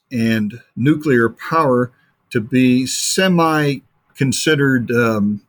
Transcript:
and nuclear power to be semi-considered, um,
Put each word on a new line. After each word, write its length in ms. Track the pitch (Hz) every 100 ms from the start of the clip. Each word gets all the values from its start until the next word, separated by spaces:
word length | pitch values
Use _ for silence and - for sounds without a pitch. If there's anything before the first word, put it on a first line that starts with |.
| _
and 480 | 123 113 113 107 117 - -
nuclear 540 | 131 147 151 123 113
power 600 | - - 165 147 123 123 - _ _ _
to 100 | 123
be 460 | 110 127 127 127 127
semi-considered, 2000 | - - - 190 175 165 156 147 135 - _ _ - 135 139 165 147 139 131 113
um, 500 | 117 117 110 101 104